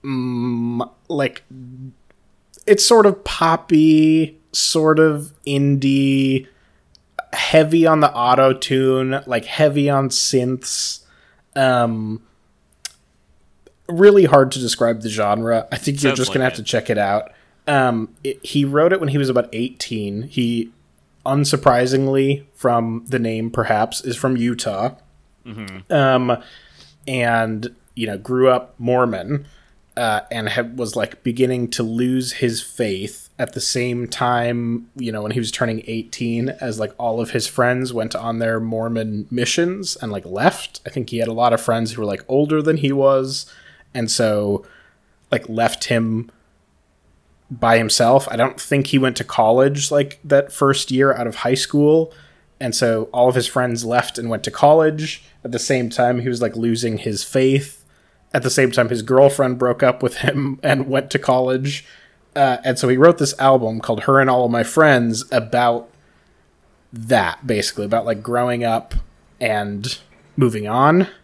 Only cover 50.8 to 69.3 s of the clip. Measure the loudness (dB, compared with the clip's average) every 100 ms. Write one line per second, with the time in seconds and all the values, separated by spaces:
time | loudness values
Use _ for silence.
50.8 | -2 0 2 0 -4 -4 -2 -2 0 2
51.8 | 4 4 0 -8 -20 _ _ _ -6 -2
52.8 | 0 0 -2 2 2 2 -2 -2 -2 -4
53.8 | -2 -2 -2 -6 -8 -6 -8 2 6 6
54.8 | 4 0 -8 -10 -18 _ -8 -6 -2 -2
55.8 | -2 0 0 0 -2 -2 -4 -2 -2 0
56.8 | -2 -4 -4 -6 -2 2 4 2 -2 -14
57.8 | -20 _ _ _ _ -4 -2 2 2 2
58.8 | 0 -2 2 6 6 6 -2 0 0 2
59.8 | 2 2 -4 -2 -2 -2 -4 -2 0 0
60.8 | 0 -2 -2 -6 0 2 2 -2 -4 -8
61.8 | -14 -20 _ _ _ 0 0 0 -2 0
62.8 | 0 6 6 6 -2 2 4 4 2 -6
63.8 | -4 -4 2 4 4 2 2 0 0 4
64.8 | 4 4 2 -4 -2 -4 0 0 2 0
65.8 | -6 _ _ _ _ _ _ _ _ _
66.8 | _ -14 0 0 0 -4 -4 -4 -4 -6
67.8 | -2 -2 -2 -6 -4 -2 -2 -2 -2 -2
68.8 | -2 -6 -6 _ _